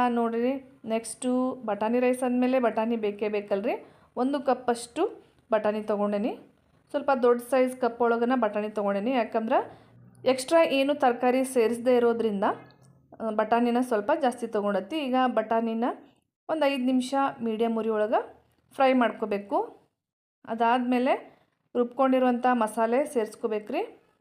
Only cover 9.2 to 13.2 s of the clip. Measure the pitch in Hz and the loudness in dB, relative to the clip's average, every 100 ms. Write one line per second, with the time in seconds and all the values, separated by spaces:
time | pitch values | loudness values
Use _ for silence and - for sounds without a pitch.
9.2 | 220 233 220 302 - - _ - - - | -2 -2 0 0 -2 -10 _ -20 -20 -4
10.2 | 254 254 - 330 330 269 277 294 269 240 | -2 -2 2 2 4 2 0 2 0 2
11.2 | 247 254 262 262 226 240 240 247 233 226 | 2 0 0 2 2 2 2 4 4 2
12.2 | 226 196 214 440 - _ _ _ _ - | -2 0 -2 -2 -10 _ _ _ _ -10